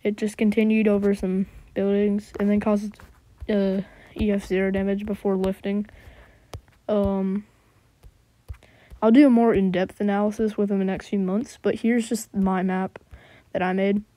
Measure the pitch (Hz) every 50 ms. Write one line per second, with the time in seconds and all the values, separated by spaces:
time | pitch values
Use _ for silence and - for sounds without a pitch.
0 | _ 208 208 - 220 208 208 - 226 208 208 226 220 220 220 220 208 214 202 202
1 | 202 202 202 202 - 185 185 190 196 - - - - - - - 196 202 202 202
2 | 208 208 202 208 - - - - 202 202 208 208 - 214 208 202 208 208 - -
3 | - - - _ _ _ - _ - - 214 202 196 190 190 196 185 - - -
4 | - - - - 220 208 202 202 - - 185 185 190 190 190 190 196 196 196 202
5 | 208 214 202 - - 202 196 190 190 190 190 - - 202 196 208 208 - - -
6 | - - - - - - - _ _ _ - - _ _ _ _ _ - 214 202
7 | 202 196 196 196 190 190 190 208 208 _ _ _ _ _ _ _ _ _ _ _
8 | - - _ _ _ _ _ _ _ - - - - - _ _ _ _ - -
9 | - 220 226 269 294 277 240 233 233 233 208 196 196 190 180 180 190 190 - -
10 | 208 208 202 202 208 214 208 - 220 214 208 - 208 202 202 196 190 190 190 -
11 | - - - 202 190 185 190 214 247 - - - - 208 190 220 - 226 240 240
12 | 226 - 240 214 - _ - 202 190 190 190 185 180 190 185 185 190 185 _ -
13 | _ _ - - - - - - _ _ - - 180 180 185 190 196 202 202 208
14 | 208 _ _